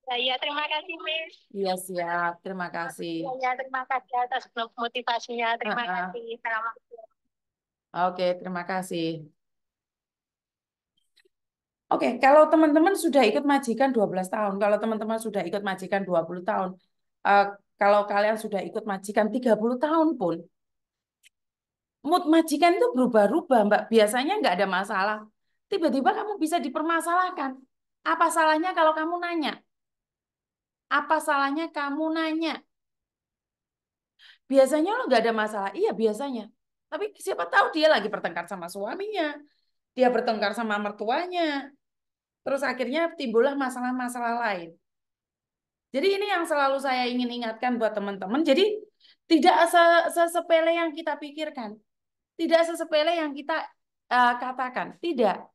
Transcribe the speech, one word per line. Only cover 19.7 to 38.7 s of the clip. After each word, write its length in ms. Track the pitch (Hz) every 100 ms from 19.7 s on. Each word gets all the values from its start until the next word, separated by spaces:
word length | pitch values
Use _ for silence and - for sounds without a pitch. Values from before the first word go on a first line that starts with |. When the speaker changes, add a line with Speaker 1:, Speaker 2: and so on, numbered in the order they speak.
| 247
Speaker 2:
tahun 360 | 302 330 311
pun, 240 | 247 175 165 - _ _ _ _ _ _ _ _ _ _ _ _ _ _ _ 269
mood 180 | 359 302
majikan 480 | 330 320 294 349 392
itu 80 | 494
berubah-ubah, 680 | 254 240 220 202 311 - 247 208
Mbak. 160 | 208 -
Biasanya 480 | 226 208 247 285 427
nggak 160 | 247
ada 120 | 185 190
masalah. 480 | 185 202 202 202 214 214 _ _ _ _
Tiba-tiba 480 | 392 320 262 330
kamu 240 | 370 415 403
bisa 240 | 311 339
dipermasalahkan. 960 | 294 320 311 330 330 349 370 359 262 262 _ _ _ _ 311
Apa 240 | 330 330
salahnya 400 | 330 311 311 359
kalau 240 | 349 311
kamu 240 | 311 320 349
nanya? 400 | 349 339 254 196 _ _ _ _ _ _ _ _ _ _ _ _ _
Apa 320 | 285 294 311
salahnya 500 | 311 277 277 294 330
kamu 440 | 302 285 285 320
nanya? 480 | 320 320 320 330 254 _ _ _ _ _ _ _ _ _ _ _ _ _ _ _ _ - _ _
Biasanya 440 | 269 262 302 339
lo 80 | 466 427
nggak 120 | 240 226
ada 80 |
masalah. 360 | 220 214 214 196
Iya, 160 | 214 415
biasanya. 560 | 208 220 214 285 240 208 _ _ _ _
Tapi 240 | 311 415 _
siapa 320 | 381 415 -
tahu 240 | 403 480
dia 160 | 320 311
lagi 160 | 262 202
bertengkar 400 | 180 185 170 170
sama 240 | 190 175